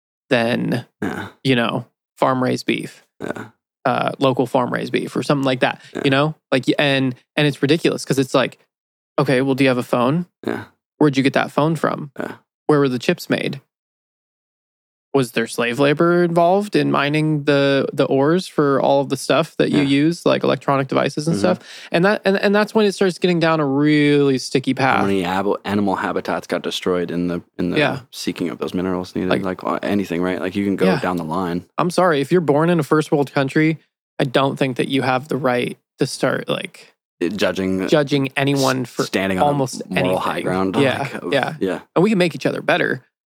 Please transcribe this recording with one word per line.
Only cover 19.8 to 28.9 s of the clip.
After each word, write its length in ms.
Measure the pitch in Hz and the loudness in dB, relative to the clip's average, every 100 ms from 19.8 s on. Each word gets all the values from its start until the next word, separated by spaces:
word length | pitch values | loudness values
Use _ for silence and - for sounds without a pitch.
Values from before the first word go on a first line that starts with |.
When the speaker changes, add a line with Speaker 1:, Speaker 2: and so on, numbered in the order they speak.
| 139 | 2
Speaker 1:
use, 380 | 139 156 170 | 2 2 2
like 200 | 143 131 | 0 2
electronic 440 | 131 135 - 139 135 | 2 0 0 0 0
devices 400 | 135 135 156 151 | 0 0 -2 -2
and 60 | - | 0
Speaker 2:
Mm-hmm. 40 | |
Speaker 1:
stuff? 200 | 185 185 - - - | 0 0 -6 -20 -4
And 140 | 170 190 | 0 2
that, 160 | 214 196 | 2 2
and, 120 | 196 | 2
and 160 | 208 | 2
that's 220 | 208 214 226 | 2 2 2
when 100 | 208 | 2
it 60 | |
starts 260 | - 190 165 | 2 0 2
getting 220 | 180 175 | 0 2
down 200 | 165 160 | 2 2
a 60 | 143 | 2
really 720 | 139 151 151 147 147 139 127 | 2 4 4 4 4 4 2
sticky 360 | - 139 127 123 | 0 -2 0 0
Speaker 2:
How 200 | 131 120 | 2 2
Speaker 1:
path. 40 | 101 | 2
Speaker 2:
many 180 | 98 87 | 0 0
ab-, 220 | 95 98 - 95 | -2 0 -2 -2
animal 300 | 104 98 90 | 0 0 0
habitats 500 | 98 90 - 85 - | -2 -4 -4 -6 -4
got 160 | 87 | -4
destroyed 480 | 80 - 95 90 85 | -4 -6 -2 -2 -2
in 180 | 85 87 | -2 -2
the, 140 | 87 - - | -4 -8 -6
in 140 | 87 | -2
the 80 | 87 | 0
Speaker 1:
Yeah. 220 | 139 131 - | 0 -2 -10
Speaker 2:
seeking 380 | - - 90 85 | -10 -8 -4 -6
of 100 | - | -4
those 160 | 80 92 | -6 -4
minerals 400 | 92 | -2